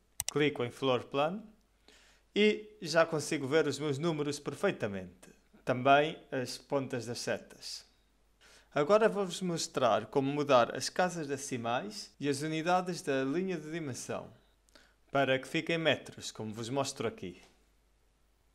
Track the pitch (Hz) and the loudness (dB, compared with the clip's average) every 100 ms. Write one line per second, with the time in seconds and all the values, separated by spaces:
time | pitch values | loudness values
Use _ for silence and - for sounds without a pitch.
0 | _ - - 147 147 - 120 - 135 123 | _ -12 -6 0 0 0 -6 -2 0 0
1 | 107 139 151 202 - - _ _ _ - | 0 -2 -2 -2 -12 -20 _ _ _ -20
2 | _ _ _ 202 214 214 - - 170 165 | _ _ _ 2 4 4 -4 -12 0 4
3 | 160 160 143 156 135 156 147 127 151 135 | 4 2 -2 -2 2 2 2 0 -2 -2
4 | 170 156 147 143 - 135 202 - 113 98 | -2 -2 -2 -4 -8 -2 -2 0 -4 -4
5 | 90 - - - _ _ - 123 123 139 | -8 -14 -20 -20 _ _ -4 0 6 6
6 | 151 170 - 131 123 - - 143 135 127 | 4 -2 -8 -6 -6 -8 -4 -4 -2 -6
7 | 113 117 - 104 - - - - - _ | -6 -6 -4 -6 -6 -16 -14 -14 -16 _
8 | _ _ _ _ - - _ - 151 208 | _ _ _ _ -20 -20 _ 0 4 6
9 | 214 190 190 165 185 165 - - 123 104 | 6 2 -2 -4 -2 -2 -4 2 4 4
10 | 110 143 135 143 139 131 117 - - - | 2 0 0 0 6 6 6 2 -4 0
11 | 180 170 143 139 - 123 117 123 196 214 | 0 -2 -6 -6 -6 -4 -2 -2 -4 -10
12 | - - 139 135 156 156 156 180 185 165 | -14 -6 -2 -2 -2 -2 2 2 0 -4
13 | 147 135 135 151 190 175 151 170 151 117 | -2 0 0 0 -2 -4 -6 -8 -6 -8
14 | - 104 90 - _ _ _ - _ _ | -6 -8 -8 -16 _ _ _ -20 _ _
15 | _ 139 131 131 131 165 160 165 160 123 | _ 2 4 2 0 -4 0 0 2 0
16 | - - - - 110 107 113 139 131 - | -2 -14 -12 -10 -8 -8 -4 -2 -2 -2
17 | 220 226 175 175 - _ _ _ _ _ | -4 -4 -10 -12 -20 _ _ _ _ _
18 | _ _ _ _ _ | _ _ _ _ _